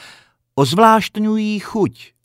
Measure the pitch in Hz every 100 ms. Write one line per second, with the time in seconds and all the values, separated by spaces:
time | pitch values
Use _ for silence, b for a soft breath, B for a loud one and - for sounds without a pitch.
0 | B B B B _ - 135 175 226 220
1 | - 208 214 220 214 208 - 220 170 -
2 | - _